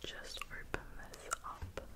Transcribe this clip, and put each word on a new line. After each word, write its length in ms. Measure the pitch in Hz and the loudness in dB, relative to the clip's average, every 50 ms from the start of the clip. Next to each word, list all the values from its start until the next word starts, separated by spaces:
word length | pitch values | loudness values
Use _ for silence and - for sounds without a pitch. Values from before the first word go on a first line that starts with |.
just 380 | - - - - - - - - - - | -2 -2 -2 -2 -2 -2 0 -2 -2 0
open 340 | - - - - - - - - - - - - | 0 -2 -2 4 4 4 4 4 -2 -2 -2 -2
this 180 | - - - - - - - | -4 -6 -4 0 0 0 0
up. 360 | - - - - - - - - - - | 0 -2 0 0 0 0 0 -2 -2 -4